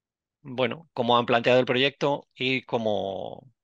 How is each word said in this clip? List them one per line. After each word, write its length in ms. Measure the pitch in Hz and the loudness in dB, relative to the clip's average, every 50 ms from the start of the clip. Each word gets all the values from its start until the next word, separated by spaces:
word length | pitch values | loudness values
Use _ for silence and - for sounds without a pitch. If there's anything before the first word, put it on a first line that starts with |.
| _ _ _ _ _ _ _ _ _ | _ _ _ _ _ _ _ _ _
bueno, 460 | 143 127 120 131 113 - 156 - _ _ | -12 -4 -4 -2 -2 -4 -8 -12 _ _
cómo 260 | - 123 120 120 120 | -4 2 4 4 4
han 80 | 120 | 4
planteado 340 | 117 123 117 117 131 123 127 | 4 2 2 4 4 4 4
el 60 | 127 | 4
proyecto 640 | 123 123 123 135 139 135 _ - 143 143 - - _ _ | 2 0 0 0 -2 -2 _ -2 -2 -2 -4 -8 _ _
y 280 | - 127 131 131 127 - | -6 -4 -2 -2 -4 -4
cómo, 920 | - - 120 113 110 104 98 95 98 95 92 - 58 - - - _ _ _ | -4 -6 -4 -2 -2 -2 -2 -4 -6 -6 -8 -10 -10 -12 -14 -18 _ _ _